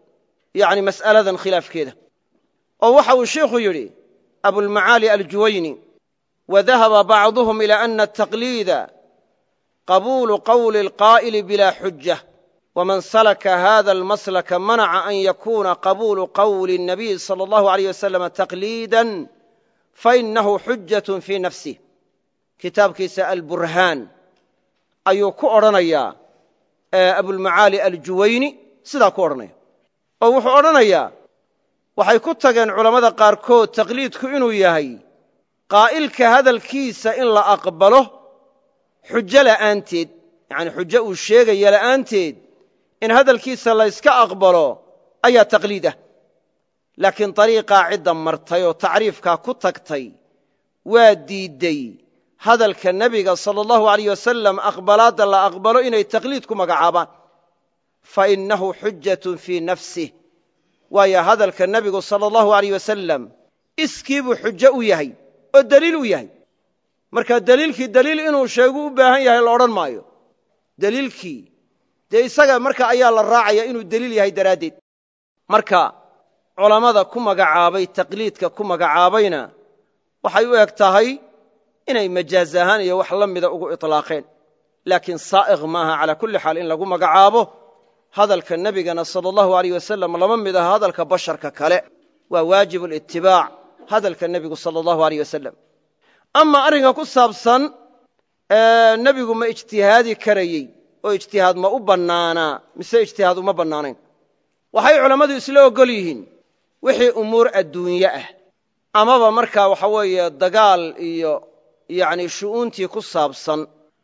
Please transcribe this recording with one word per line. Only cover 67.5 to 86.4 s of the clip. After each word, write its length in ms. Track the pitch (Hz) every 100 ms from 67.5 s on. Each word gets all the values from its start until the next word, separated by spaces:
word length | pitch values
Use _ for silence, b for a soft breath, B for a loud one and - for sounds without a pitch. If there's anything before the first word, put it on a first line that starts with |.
| 254 320 208 247
daliil 320 | 233 269 311 311
inuu 180 | 285 254
sheegu 400 | 233 254 269 294
u 40 |
baahan 320 | 262 254 262
yahay 200 | 262 240
la 80 | 233
odhan 220 | 240 247 208
maayo. 240 | 147 110 - _ _ _ _ _ _ _
Daliilkii, 600 | 196 247 269 - 180 127 - _ _ _ _ _ _
dee, 120 | 220 247
isaga 340 | - 285 254
marka 240 | 262 254 240
ayaa 220 | 240 247
la 120 | 226
raacaya 420 | 208 233 208 214
inuu 200 | 233 240
daliil 280 | 190 220 247
yahay 200 | 220 202
daraaddeed. 420 | 185 190 185 160 - _ _ _ _ _ _ _
Marka 300 | 214 214 185 139 - _ _ _ _ _ -
culammada 460 | 208 214 240 208
ku 140 | 185 240
magacaabay, 680 | 226 185 175 160 175 190 185
taqliidka 600 | 190 175 196 214 - 180
ku 120 | -
magacaabayna 760 | 208 170 165 156 180 214 208 156 117 _ _ _ _ _ _ _
waxay 200 | - 196 240
u 80 |
eg 160 | 240 208 -
tahay 320 | 196 196 240 277 _ _ _ _ _ _ -
inay 200 | 247 190
majaaz 460 | 180 156 185 165
ahaan 260 | 175 180 214
iyo 140 | 185 185
wax 120 | -
la 160 | 190 202
mida 220 | 180 170
ugu 160 | 165 165
itlaaqeen. 500 | 160 156 151 - 156 - _ _ _ _ _ -
Laakiin 320 | 180 180 170
saa'iq 420 | - 190 202 175 156
maaha 260 | 170 160 156
calaa 200 | 156 156
kulli 180 | 226
xaal 180 | 196